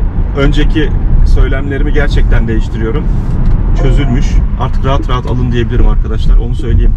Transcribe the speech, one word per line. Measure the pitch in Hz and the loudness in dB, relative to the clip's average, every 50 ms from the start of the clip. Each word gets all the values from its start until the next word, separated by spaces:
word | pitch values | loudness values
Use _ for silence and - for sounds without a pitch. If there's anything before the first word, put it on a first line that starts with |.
| - - - - - - - | -2 -2 -2 -4 -4 -4 -2
önceki | 139 139 143 147 143 143 - - 156 147 - - - - - - - - | -2 0 0 2 2 2 2 2 0 0 0 -2 0 0 2 2 2 4
söylemlerimi | - - - 143 - 143 143 143 139 139 131 - - - | 4 4 4 2 2 0 -2 -4 -4 -4 -2 -2 0 0
gerçekten | 143 143 - - - - - - 110 113 | 0 0 0 2 2 2 2 2 0 0
değiştiriyorum. | 113 110 107 - - - 113 110 110 113 - - - - - - - - - - - - - - - - - | 0 0 -2 -2 -2 -4 -4 -4 -4 -4 -4 -2 -2 -2 -2 -2 -2 -2 0 0 2 2 0 0 0 0 0
Çözülmüş. | 127 131 139 139 139 135 123 143 139 - - - - - - - | 2 2 2 2 2 0 0 0 0 2 2 0 0 0 -2 -2
Artık | 127 123 - - - | -4 -2 -2 -2 -2
rahat | 135 139 139 - - | 0 -2 -2 -2 -2
rahat | 127 127 123 | -4 -4 -4
alın | - 123 123 123 123 | -4 -4 -2 -2 -2
diyebilirim | 117 120 117 110 123 - 143 | -2 -2 -2 -2 0 2 2
arkadaşlar. | 143 139 - - 113 110 107 - - - | 2 2 0 0 -2 -2 -2 0 2 2
Onu | - 117 120 120 | 2 2 0 -4
söyleyeyim. | - 123 117 113 - - - - | -4 -2 0 0 2 2 2 2